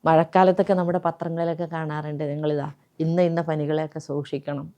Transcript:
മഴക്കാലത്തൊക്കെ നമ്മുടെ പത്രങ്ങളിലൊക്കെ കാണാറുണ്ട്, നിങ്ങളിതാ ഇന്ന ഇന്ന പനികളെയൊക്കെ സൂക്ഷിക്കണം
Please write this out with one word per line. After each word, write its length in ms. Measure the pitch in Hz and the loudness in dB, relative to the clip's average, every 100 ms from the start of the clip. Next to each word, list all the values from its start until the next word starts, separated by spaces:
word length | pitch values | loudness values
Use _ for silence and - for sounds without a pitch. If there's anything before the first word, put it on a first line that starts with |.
| 160 | 6
മഴക്കാലത്തൊക്കെ 680 | 160 165 185 185 185 196 | 4 4 6 6 4 2
നമ്മുടെ 280 | 185 175 180 170 | 2 2 0 -2
പത്രങ്ങളിലൊക്കെ 600 | 165 170 165 170 165 165 | -4 -6 -4 -4 -4 -6
കാണാറുണ്ട്, 580 | 165 156 151 151 147 | -6 -6 -6 -6 -6
നിങ്ങളിതാ 500 | 147 147 151 147 143 - _ - | -4 -2 -2 -2 -4 -10 _ -4
ഇന്ന 220 | 160 175 | 0 2
ഇന്ന 200 | 175 165 | 2 0
പനികളെയൊക്കെ 580 | 165 156 147 156 156 156 | -2 -2 0 -2 -4 -8
സൂക്ഷിക്കണം 720 | - 143 139 139 143 143 156 | -6 -6 -4 -8 -6 -8 -10